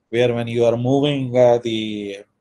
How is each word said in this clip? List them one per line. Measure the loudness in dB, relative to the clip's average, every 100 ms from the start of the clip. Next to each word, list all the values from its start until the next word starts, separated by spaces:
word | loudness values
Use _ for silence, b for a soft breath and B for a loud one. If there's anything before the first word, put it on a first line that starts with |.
| _
where | 0 0
when | 0 -4
you | 0
are | 2 2
moving, | 0 2 0 -2 -2 2
uh, | 4 4
the | 0 -4 -6 -8 -10 -12 -16 _